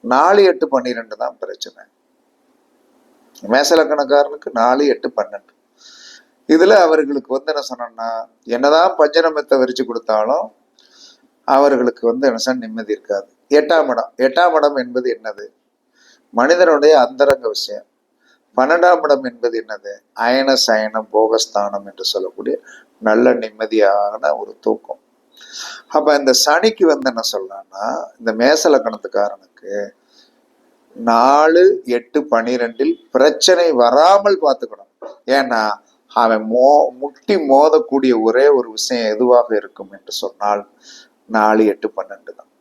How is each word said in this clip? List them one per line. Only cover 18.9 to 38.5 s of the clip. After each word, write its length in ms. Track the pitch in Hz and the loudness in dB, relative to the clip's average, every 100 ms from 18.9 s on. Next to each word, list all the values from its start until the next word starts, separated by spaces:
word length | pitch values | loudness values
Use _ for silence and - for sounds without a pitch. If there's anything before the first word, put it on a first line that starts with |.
| 170 156 | 2 0
இடம் 200 | 135 131 | -2 -2
என்பது 260 | 120 120 113 | -6 -6 -6
என்னது? 300 | 110 104 101 101 _ - | -10 -16 -16 -18 _ -4
அயன 260 | 117 131 135 135 | -2 0 0 0
சயன 380 | - 110 107 110 107 | 0 0 -2 -6 -4
போகஸ்தானம் 720 | 107 110 110 - 104 101 101 101 | 0 0 0 -2 -6 -6 -8 -14
என்று 140 | - 95 | -12 -8
சொல்லக்கூடிய 420 | 98 92 - - 143 _ - _ _ 110 | -6 -8 -10 -8 -8 _ -20 _ _ 0
நல்ல 240 | 110 123 120 | 2 2 0
நிம்மதியான 880 | 110 107 110 110 101 101 104 110 - 73 | -4 _ -4 2 2 2 -2 -4 -4 -4
ஒரு 120 | 101 - | -8 -8
தூக்கம். 360 | - 107 - - _ _ _ _ - - - - _ 151 | -6 -6 -8 -18 _ _ _ _ -20 -16 -18 -18 _ -2
அப்ப 180 | 147 143 | 2 2
இந்த 140 | 135 127 | 2 0
சனிக்கு 420 | 151 156 214 220 175 | 2 2 0 2 0
வந்து 180 | 143 131 | 2 -2
என்ன 120 | 113 110 | -6 -8
சொல்றான்னா, 520 | 101 95 98 98 98 107 147 - _ | -8 -10 -16 -18 -10 -8 -8 -10 _
இந்த 120 | 113 110 | -6 0
மேச 300 | 123 156 160 | 2 2 2
லக்னத்துக்காரனுக்கு 1000 | 139 113 110 - 101 101 101 _ _ 95 101 101 _ _ _ _ _ _ _ _ _ _ - | 2 0 -8 -8 -4 -4 -6 _ _ -12 -10 -10 _ _ _ _ _ _ _ _ _ _ -6
நாலு, 680 | 117 117 127 143 156 170 185 190 - 120 | 0 4 4 4 4 6 4 2 -4 -6
எட்டு, 220 | - 151 - | -2 -6 -2
பன்னிரெண்டில் 600 | 117 117 127 117 117 143 170 _ | -2 -2 -4 -4 -4 -4 -4 _
பிரச்சனை 520 | 131 143 151 - 180 170 135 | 2 2 2 0 2 2 2
வராமல் 600 | 120 131 165 202 202 196 | 2 4 4 4 2 0
பார்த்துக்கணும். 460 | - 185 117 104 101 _ - - - 135 | 0 -2 -6 -16 -20 _ -20 -16 -2 -2
ஏன்னா 260 | 131 117 107 101 _ _ _ - | 0 -2 -2 -4 _ _ _ 0
அவன் 220 | 113 110 110 | 2 0 -2
மோ-, 360 | 117 131 147 156 127 | 2 4 4 0 -4
முட்டி 360 | 143 _ - 196 147 | -12 _ -4 -2 2
மோதக்கூடிய 600 | 135 151 156 156 135 131 117 110 | 4 4 2 0 -2 0 0 2
ஒரே 180 | 117 143 | 4 4